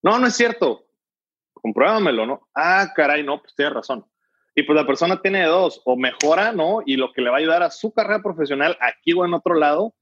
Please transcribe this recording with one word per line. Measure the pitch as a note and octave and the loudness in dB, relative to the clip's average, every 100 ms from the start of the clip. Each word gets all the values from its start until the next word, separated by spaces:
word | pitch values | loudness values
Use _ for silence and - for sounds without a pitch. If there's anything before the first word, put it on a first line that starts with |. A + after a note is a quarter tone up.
"No, | F#3+ A3+ | 2 2
no | B3+ | 2
es | - | 2
cierto". | A#3 A#3 D3+ A2 _ _ _ _ _ _ _ | 0 0 -2 -2 _ _ _ _ _ _ _
"Compruébamelo", | - A2+ G#2+ D3+ A3 F#3 A#2 A2 | -10 -6 0 2 2 0 0 -4
¿no? | C3+ _ C3+ | -6 _ -4
"Ah, | D#3+ F#3 G3 - | 0 2 0 0
caray, | D3 D3 | 0 0
no, | C#3+ D3 | -2 -8
pues | _ - | _ -4
tienes | C#3+ | -4
razón". | B2 - B2 - _ _ _ _ - | -4 -8 -10 -10 _ _ _ _ -4
Y | |
pues | - D3+ | 2 0
la | C3+ | 2
persona | C#3 E3+ F#3+ | 0 0 0
tiene | F#3+ G3 E3+ | -2 0 2
dos, | F3 F3+ - - | 2 0 -2 -2
o | B2+ | 0
mejora, | B2+ - D3 E3 G#3+ | -2 0 2 2 2
¿no? | G#3+ D#3+ A3 C#3+ | 0 -2 -2 -2
Y | C3+ | -2
lo | C3 | -2
que | - | -2
le | B2 | -2
va | C3 | 0
a | |
ayudar | D#3+ E3 | 2 2
a | E3+ | 0
su | - A3 | -4 -6
carrera | A3 G#3 G#3+ | -2 -2 -2
profesional | G#3 E3 C#3+ C#3 C#3 - | -4 -4 -4 0 -2 0
aquí | B2 - - | -4 -2 0
o | E3+ F3 | 0 0
en | |
otro | E3+ - E3 | -2 0 2
lado | D3 D3+ A3 _ | 2 0 -2 _